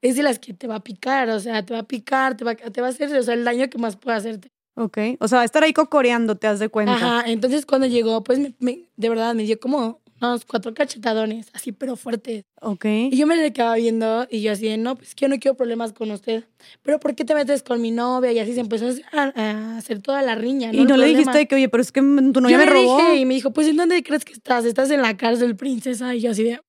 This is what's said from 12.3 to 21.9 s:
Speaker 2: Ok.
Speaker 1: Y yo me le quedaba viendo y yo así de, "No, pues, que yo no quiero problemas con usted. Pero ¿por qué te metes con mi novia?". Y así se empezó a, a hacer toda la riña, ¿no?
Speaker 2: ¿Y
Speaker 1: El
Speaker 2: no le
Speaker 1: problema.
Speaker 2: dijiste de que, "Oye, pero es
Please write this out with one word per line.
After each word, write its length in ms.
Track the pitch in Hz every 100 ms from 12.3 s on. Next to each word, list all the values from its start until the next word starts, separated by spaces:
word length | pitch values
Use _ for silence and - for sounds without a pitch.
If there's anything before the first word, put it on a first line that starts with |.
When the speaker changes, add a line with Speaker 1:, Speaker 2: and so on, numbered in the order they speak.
| 226 - _
Speaker 2:
Ok. 240 | 226 196 214
Speaker 1:
Y 320 | 214 247 254
yo 80 | 302
me 100 | 330
le 160 | 302
quedaba 220 | 233 233 226
viendo 500 | 233 226 226 226 254
y 100 | 226
yo 100 | 214
así 140 | 208 220
de, 120 | 220
"No, 180 | 233 262
pues, 180 | -
que 120 | - 269
yo 20 |
no 100 | 269
quiero 200 | 269 269
problemas 340 | 240 233 233
con 180 | 208 220
usted. 340 | 208 - 226 226 _ - -
Pero 160 | - 302
¿por 160 | 294
qué 120 | 240 240
te 80 |
metes 280 | 302 277 285
con 200 | - 240
mi 80 | 233
novia?". 420 | 226 240 254 254
Y 60 | 233
así 160 | 214
se 60 | 240
empezó 260 | 226 220 233 254 -
a, 200 | 302 277 247
a 380 | 214 214 220 226
hacer 240 | - 214
toda 220 | 196 277
la 120 | 269
riña, 340 | 220 233 269 226
¿no? 60 | 220
Speaker 2:
¿Y 40 |
Speaker 1:
El 60 | 254
Speaker 2:
no 80 | 269
le 60 |
Speaker 1:
problema. 140 | 269 302
Speaker 2:
dijiste 200 | 269 254
de 80 | 302
que, 80 | 269
"Oye, 120 | 262
pero 140 | 233
es 100 | 254